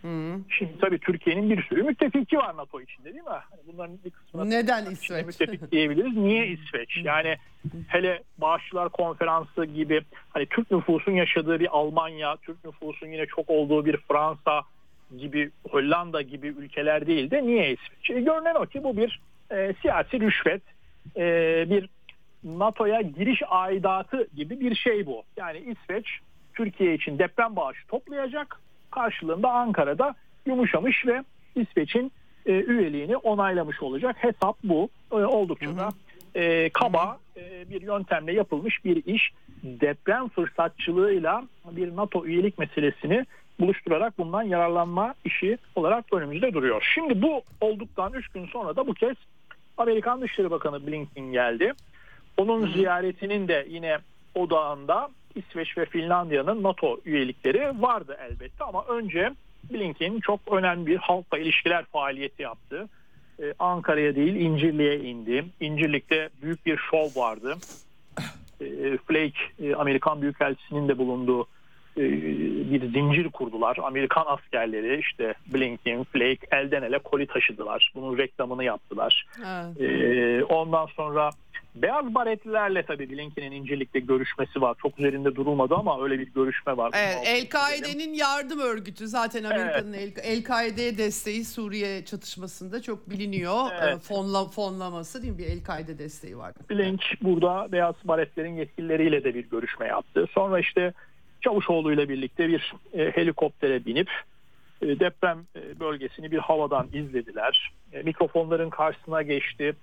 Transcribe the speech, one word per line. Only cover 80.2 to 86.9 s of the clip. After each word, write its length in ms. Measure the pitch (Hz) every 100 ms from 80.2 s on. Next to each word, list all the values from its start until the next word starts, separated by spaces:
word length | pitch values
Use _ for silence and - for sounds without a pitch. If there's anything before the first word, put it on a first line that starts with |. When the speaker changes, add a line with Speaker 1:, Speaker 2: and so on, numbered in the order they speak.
| 120 120
Speaker 2:
ondan 420 | - 160 160 160 156
sonra 440 | - 151 147 151 147 - - - 131
Beyaz 400 | 165 277 269 226
Baretlilerle 680 | 233 220 220 220 208 185
tabii 260 | 156 147 135
Blinken'in 420 | 139 147 147 139
İncirlik'te 480 | 139 135 139 131 135
görüşmesi 640 | 127 131 131 - - 143
var. 140 | 131 120
Çok 180 | - -
üzerinde 360 | 143 139 139 131
durulmadı 400 | 139 147 127 170
ama 280 | 208 139
öyle 160 | 139 135
bir 140 | 131
görüşme 440 | 135 131 127 - 127
var. 140 | 117